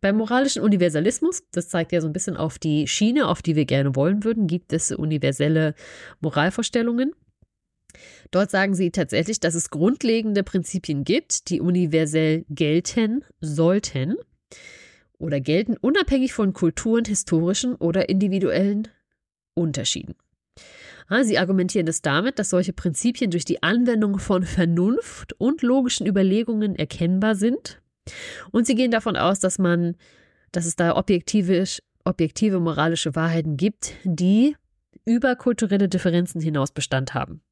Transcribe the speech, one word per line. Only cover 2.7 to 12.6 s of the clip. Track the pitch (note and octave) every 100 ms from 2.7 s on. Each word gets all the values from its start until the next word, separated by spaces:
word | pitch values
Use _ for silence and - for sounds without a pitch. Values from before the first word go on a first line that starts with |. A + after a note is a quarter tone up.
| D3+ C#3+
Schiene, | - G#3 C4 B3
auf | -
die | - D#3
wir |
gerne | C#3+ C3+ C#3 C3
wollen | D3+ G3+
würden, | G#3+ A#3 F#3+
gibt | F3 _
es | E3 -
universelle | - D#3 D#3 C#3 C#3 D3 D#3+ D#3 D3+ - - - -
Moralvorstellungen. | D#3+ D3 D#3+ F#3+ A3+ A#3 A#3 A#3+ C4+ - _ _ _ _ _ _ _ - - - -
Dort | F3+ G3+
sagen | F#3+ G3
sie | F#3 F3+
tatsächlich, | F#3+ E3 - E3 A3
dass | -
es | E3 -
grundlegende | C#3+ F3+ C#4 - A3+ A3 G3+
Prinzipien | G3 F#3+ E3 F#3 - C#3+
gibt, | C#3+ A3+ - - -
die | F3+
universell | F3 F3+ F3 D#3+ D#3 D#3 D#3 D#3+ -
gelten | C#3+